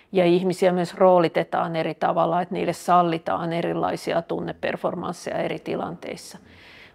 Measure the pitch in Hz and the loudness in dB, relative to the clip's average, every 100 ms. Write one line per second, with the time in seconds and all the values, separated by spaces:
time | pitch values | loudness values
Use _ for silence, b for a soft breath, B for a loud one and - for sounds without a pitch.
0 | B 190 175 175 185 170 185 180 170 - | B 2 4 4 2 2 2 2 -2 4
1 | 185 180 160 170 165 151 165 165 160 - | 6 6 4 0 -2 -2 -2 -2 -4 -2
2 | 170 170 170 175 185 180 175 165 - 180 | 0 2 2 0 -2 -4 -4 -4 2 4
3 | 175 165 - 180 170 165 170 165 165 165 | 4 0 -2 -4 -2 -4 -2 -2 -2 -4
4 | - 170 165 170 170 160 165 - 165 180 | -4 -4 -4 -6 -6 -6 -6 -4 -6 -6
5 | - 175 - - 165 160 - - - 175 | -8 -10 -8 -6 -6 -6 -8 -8 -8 -10
6 | - - - - B B B B B | -12 -14 -16 -20 B B B B B